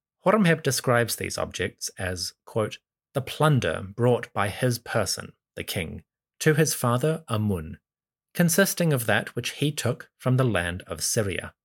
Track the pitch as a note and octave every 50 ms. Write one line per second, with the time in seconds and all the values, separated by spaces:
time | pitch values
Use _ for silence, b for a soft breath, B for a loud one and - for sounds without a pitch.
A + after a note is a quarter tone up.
0 | _ _ _ _ - F3+ G#3 A3 G3 E3 D#3+ D#3 - C#3 B2+ - - C3 A#2+ A#2+
1 | A#2+ A2 - - F#2+ F#2+ - - F2+ F2 - - F2+ G2+ - _ - - - -
2 | G2 F#2 F#2 E2+ E2+ - - _ _ - - A#2 G#2+ - - - _ _ _ _
3 | _ _ - C3+ B2+ - - - D3+ D#3 D3 B2 - E2+ D#2+ - G2 F#2+ G2+ -
4 | A#2 B2 A#2+ A2 - - - G#2 G2+ G#2 G2+ - C3 B2+ A#2 - - - - A#2
5 | G2 - - - - G2+ - _ _ _ _ - - - - G#2 E2 E2 F2 F2
6 | - _ _ _ _ _ _ - - D#3 D3+ D#3+ D#3+ - - - - A#2+ A#2+ B2
7 | D#3 D#3 D#3+ E3 - - A2+ G#2+ G#2+ G#2 G2 E2 D#2 D#2+ - - _ _ _ _
8 | _ _ _ _ _ _ - - F3 E3 - - G3 F#3+ - - F3 D#3+ C#3+ B2
9 | A2+ A2 G#2 A#2 - - - B2 - - - - C#3 D3+ D3 - - A#2+ A2 -
10 | - _ _ _ - C3 B2+ B2+ C3 A#2+ G2+ F2 F2 F2 E2+ F2+ - - E2+ E2
11 | - - - A#2+ G#2 G2 E2+ - - - - _